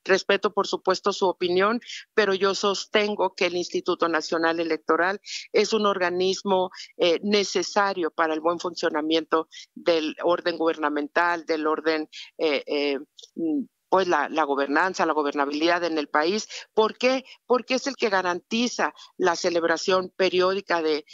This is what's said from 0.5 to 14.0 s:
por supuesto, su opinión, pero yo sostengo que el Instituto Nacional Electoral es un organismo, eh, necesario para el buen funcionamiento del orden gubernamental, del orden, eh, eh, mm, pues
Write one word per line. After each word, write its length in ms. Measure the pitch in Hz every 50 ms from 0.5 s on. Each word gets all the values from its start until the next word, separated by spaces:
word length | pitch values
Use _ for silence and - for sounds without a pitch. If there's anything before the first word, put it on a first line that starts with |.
| -
por 140 | 202 190
supuesto, 460 | - - 175 - - 185 - - 208 190
su 140 | - 196
opinión, 540 | 185 170 - 185 175 175 185 190 208 233 247 - - - - - _ -
pero 200 | - 214 196 196
yo 200 | 190 190 196 190
sostengo 800 | - - 202 196 - - - - 220 208 208 208 202 180 185 -
que 120 | - 190
el 100 | 175 175
Instituto 520 | 180 175 - - 180 - - 175 - 170 170
Nacional 520 | 165 156 156 - 185 165 165 165 165 165
Electoral 600 | 170 165 160 156 _ - 160 160 170 185 196 208 - - - - - - -
es 200 | - 214 - 220
un 140 | 220 208
organismo, 840 | 202 196 190 180 175 175 180 185 190 190 - - 202 190 185 185 180 - - - - _
eh, 240 | - 185 175 165 143 -
necesario 880 | 208 208 208 196 - - 190 175 - - 214 202 196 196 185 170 156
para 240 | - - 170 160 160
el 60 | 156
buen 180 | 151 165 175 165
funcionamiento 880 | - 180 170 - - 165 160 151 151 156 160 160 156 - - 160 160 _ - - - - -
del 420 | - - - 170 165 156 156 147 - 147
orden 340 | 165 175 175 175 175 170
gubernamental, 880 | 156 160 165 160 156 156 147 147 147 147 143 - - 175 175 175 170 156
del 200 | - 165 156 151
orden, 420 | 156 156 151 151 160 160 156 156 - - - - - _ -
eh, 240 | 160 160 143 127 -
eh, 320 | - - 147 143 143 139 131 - - _ - - - -
mm, 300 | - 170 160 156 143 117 - _ _ _ -
pues 200 | - 185